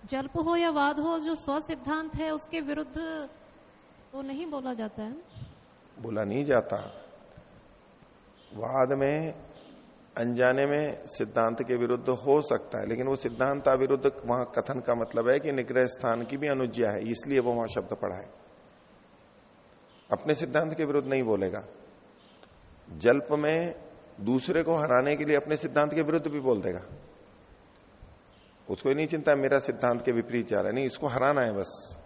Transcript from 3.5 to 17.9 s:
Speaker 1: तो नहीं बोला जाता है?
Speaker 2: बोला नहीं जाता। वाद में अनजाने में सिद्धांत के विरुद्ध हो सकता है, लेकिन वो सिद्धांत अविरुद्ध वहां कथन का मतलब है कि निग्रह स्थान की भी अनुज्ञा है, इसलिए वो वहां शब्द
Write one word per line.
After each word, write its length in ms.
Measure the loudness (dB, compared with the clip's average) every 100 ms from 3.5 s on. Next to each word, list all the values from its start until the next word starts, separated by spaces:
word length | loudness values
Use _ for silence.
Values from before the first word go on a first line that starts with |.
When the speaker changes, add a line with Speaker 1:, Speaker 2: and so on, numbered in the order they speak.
| -20 -20 -20 -20 -20 -16
Speaker 1:
तो 100 | -12
नहीं 240 | -8 -8 -6
बोला 280 | -6 -6
जाता 300 | -6 -8 -8
है? 120 | -10 -10 -16 -16 -16 -18 -20 -20 -20 -12
Speaker 2:
बोला 240 | -6 -2
नहीं 220 | -2 -2 4
जाता। 320 | 2 2 -4 -6 -16 -20 -20 -20 -20 -20 -20 -20 -20 -20 -20 -20 -20 -20 -20 -20
वाद 460 | -8 -2 2 2 2
में 460 | 2 0 -4 -8 -18 -20 -20 -20 -20 -20 -14 -4
अनजाने 480 | -2 4 4 4 2
में 400 | 2 -2 -6 -12
सिद्धांत 580 | -6 -2 2 2 0
के 120 | -2 0
विरुद्ध 340 | 2 0 0
हो 320 | 0 4 4
सकता 380 | 4 -2 -2 -6
है, 80 | -4
लेकिन 200 | -2 -2
वो 80 | -2
सिद्धांत 520 | -4 0 0 2 2
अविरुद्ध 540 | 4 4 2 2 0 -2
वहां 200 | -2 0
कथन 340 | -2 -2 -4
का 160 | 0 0
मतलब 340 | 0 0 4
है 100 | 4
कि 120 | 2
निग्रह 340 | -2 0 2 2
स्थान 400 | 2 -2 -2 -2
की 120 | -4
भी 100 | -2
अनुज्ञा 440 | 0 0 0 0
है, 200 | 0 -4
इसलिए 280 | -4 0 2
वो 140 | 2
वहां 140 | 0 -2
शब्द 260 | -4 -4